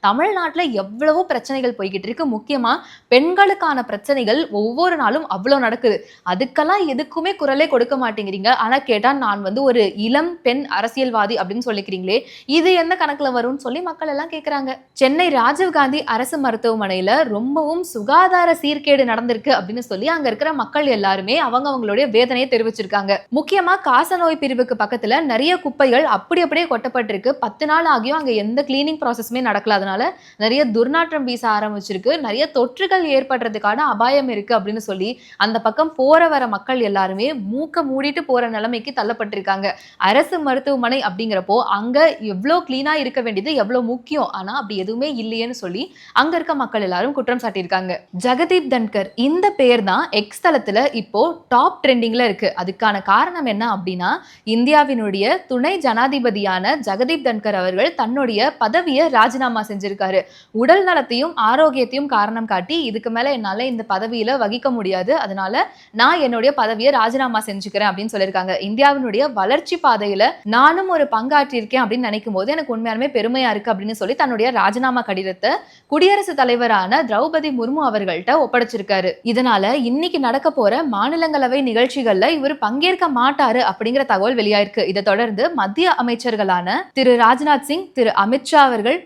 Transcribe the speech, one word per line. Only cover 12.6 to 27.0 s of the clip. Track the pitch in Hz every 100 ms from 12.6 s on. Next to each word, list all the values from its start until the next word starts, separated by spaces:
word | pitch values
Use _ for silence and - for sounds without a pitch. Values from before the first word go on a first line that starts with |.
இது | 339 359
என்ன | 330 359
கணக்குல | 311 285 285 247
வரும்னு | 240 277 254
சொல்லி | 262 359
மக்கள் | 311 311 285
எல்லாம் | 330 330
கேக்குறாங்க. | 302 285 269 262 _ -
சென்னை | 262 294 349 277
ராஜீவ்காந்தி | 233 294 370 320 277 285 302 226
அரசு | 262 320 262
மருத்துவமனையில | 226 233 226 202 185 185 254 302 208
ரொம்பவும் | 247 294 302 330 349 233
சுகாதார | 208 302 370 370 339 330
சீர்கேடு | 285 294 294 277 254
நடந்திருக்கு | 226 240 226 269 247
அப்படின்னு | 185 226 240
சொல்லி | 190 254
அங்க | 330 277
இருக்கிற | 220 302 302
மக்கள் | 226 294 294
எல்லாருமே | 226 196 190 190 254 311
அவங்க | 240 285
அவங்களுடைய | 269 220 202 277 220
வேதனையை | 247 247 262
தெரிவிச்சிருக்காங்க. | 247 226 220 196 208 196 196 - 254
முக்கியமா | 294 381 349 381 381
காசநோய் | 247 339 370 339 320
பிரிவுக்கு | 277 254 247 220
பக்கத்துல | 208 247 214 262 311
நிறைய | 226 285 359 294
குப்பைகள் | - 269 247 302 208
அப்படி | - 339 339
அப்படியே | 311 339
கொட்டப்பட்டிருக்கு. | 233 254 247